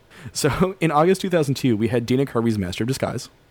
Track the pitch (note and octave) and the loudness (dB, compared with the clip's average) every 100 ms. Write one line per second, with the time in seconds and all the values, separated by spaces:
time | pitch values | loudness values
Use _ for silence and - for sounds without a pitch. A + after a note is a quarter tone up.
0 | _ - C3+ - D3 A#2 F#3 G3 E3 D3 | _ -20 -14 -2 0 2 0 0 0 4
1 | F3 F#3 G3 E3+ C#3+ C3 C3 G#2 A2 B2 | 4 2 2 0 0 0 2 2 0 0
2 | A#2 B2+ C#3 A#2+ A#2 G#2+ F2+ - A2+ C3 | 0 0 0 0 0 0 -2 -4 -4 -2
3 | F2+ G#2 - _ _ | -4 -4 -10 _ _